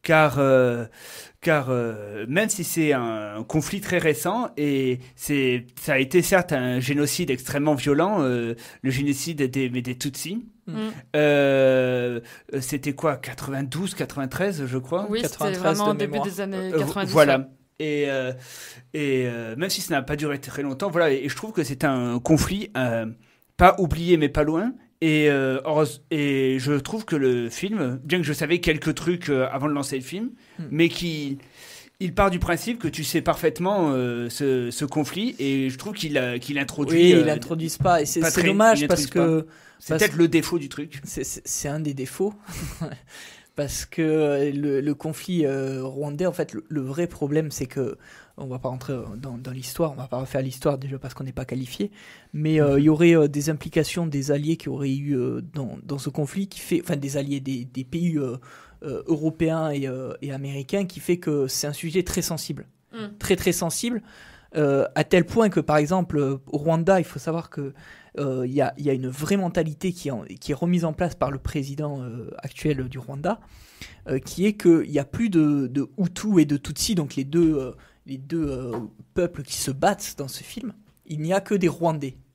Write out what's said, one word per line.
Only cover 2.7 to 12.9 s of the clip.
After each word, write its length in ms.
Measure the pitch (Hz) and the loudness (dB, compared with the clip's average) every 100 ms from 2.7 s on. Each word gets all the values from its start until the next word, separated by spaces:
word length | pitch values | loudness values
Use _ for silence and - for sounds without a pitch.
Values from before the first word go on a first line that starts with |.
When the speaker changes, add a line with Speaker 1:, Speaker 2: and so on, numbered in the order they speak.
| 170 156 | 0 2
Speaker 1:
un 520 | 131 117 110 107 107 113 | 2 0 -4 -6 -10 -2
conflit 340 | 160 - 202 | -2 -2 -6
très 180 | - 175 | -2 2
récent, 520 | 160 151 180 220 240 - | 2 0 0 -2 -4 -2
et 420 | 147 135 131 123 - | 0 2 0 -2 -6
c'est, 520 | - - 143 131 123 120 - | -14 -2 0 2 0 -4 -10
ça 120 | - | 0
a 60 | 135 | 0
été 220 | 135 180 | 4 2
certes 300 | 170 185 175 | 4 2 2
un 280 | 139 127 123 | -2 0 -2
génocide 500 | 131 147 147 160 165 | 0 0 0 0 -2
extrêmement 440 | 123 - 147 151 143 | -4 -2 0 2 2
violent, 460 | 143 143 185 208 | 2 2 2 2
euh, 320 | 135 123 117 117 - - | 0 0 -2 -6 -12 -6
le 80 | 131 | -2
génocide 520 | 127 143 135 165 156 | 0 0 -2 -4 -2
des, 280 | 135 135 127 | -2 0 -2
mais 120 | 123 | -2
des 140 | 120 123 | -6 -6
Tutsis. 480 | 143 131 160 214 240 _ - | -6 -6 -8 -8 -10 _ -10
Speaker 2:
Mm. 60 | |
Speaker 3:
Mm. 180 | 214 220 220 - 151 | -6 -6 -8 -4 2
Speaker 1:
Euh, 1040 | 151 143 139 135 131 131 127 127 123 120 120 - - 139 | 4 6 6 6 6 6 2 0 -2 -4 -10 -20 -8 -6
c'était 320 | 127 147 147 | -4 -4 -4